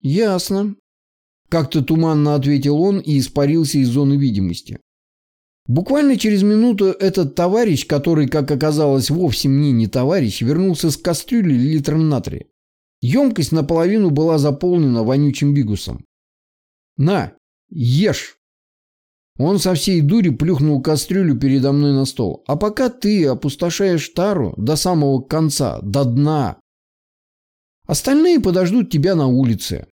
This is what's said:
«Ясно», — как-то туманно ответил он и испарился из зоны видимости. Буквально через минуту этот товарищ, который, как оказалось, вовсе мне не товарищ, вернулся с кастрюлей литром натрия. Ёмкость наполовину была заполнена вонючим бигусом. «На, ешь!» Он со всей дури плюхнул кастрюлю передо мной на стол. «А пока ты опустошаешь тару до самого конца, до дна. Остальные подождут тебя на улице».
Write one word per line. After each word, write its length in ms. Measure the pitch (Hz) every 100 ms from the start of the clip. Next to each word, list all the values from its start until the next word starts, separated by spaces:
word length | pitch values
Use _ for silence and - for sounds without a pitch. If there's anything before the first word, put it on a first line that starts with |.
«Ясно», — 720 | 139 165 226 185 - 196 208 196 _ _ _ _ _ _ _
как-то 340 | 170 139 160
туманно 520 | 131 160 165 156 147
ответил 460 | 147 135 143 139 147
он 160 | 185 196
и 200 | - 147
испарился 600 | 127 - 143 165 147 147
из 100 | 127
зоны 260 | 123 139
видимости. 680 | 139 139 101 92 85 - 107 _ _ _ _ _ _ _ _ -
Буквально 520 | 131 190 277 285 240
через 240 | 214 202
минуту 440 | 202 214 240 208 196
этот 500 | 180 190 190 156 139
товарищ, 500 | 175 214 233 147 -
который, 420 | 147 - 160 135
как 220 | 156 143
оказалось, 600 | 143 156 147 147 135 123
вовсе 380 | 156 180 104 139
мне 220 | 135 147
не 160 | 120 110
товарищ, 560 | 127 127 190 120 -
вернулся 480 | 117 156 190 170 165
с 60 | 143
кастрюлей 600 | - 165 - 240 185 127
литром 520 | 135 156 139 156 160
натрия. 380 | 139 - - - _ _ _ _ _
Ёмкость 520 | 120 208 277 220 147
наполовину 580 | 160 156 165 170 214 190
была 280 | 143 160 160
заполнена 680 | 143 139 180 180 147 117
вонючим 500 | 113 135 147 - 143
бигусом. 500 | 143 110 104 - 58 - _ _ _ _ _ _ _ _ -
«На, 380 | 143 196 90 - _ _ _
ешь!» 680 | - 120 135 202 90 - _ _ _ _ _ _ _ _ _ _ -
Он 200 | 165 196
со 160 | 185
всей 260 | 175 - 180
дури 280 | 143 220 180
плюхнул 520 | 113 151 160 151 143
кастрюлю 560 | 131 151 - 185 180 120
передо 340 | 135 135 135
мной 200 | 143 143
на 120 | 139
стол. 400 | 135 - 104 - -
«А 100 | 151
пока 340 | 208 208 254
ты 360 | 247 202 208 147
опустошаешь 840 | 143 151 139 175 165 196 170 -
тару 440 | - 190 214 92 -
до 200 | 107 151
самого 440 | 185 175 143 135
конца, 580 | 131 156 156 - 131 57
до 240 | 101 110
дна. 560 | 135 120 147 151 120 - _ _ _ _ _ _ _ _ _ _ _ _ -
Остальные 540 | 151 - 285 339 330
подождут 500 | 190 180 180 233 190
тебя 240 | 156 156
на 120 | 180 135
улице». 600 | 127 131 110 - 78 -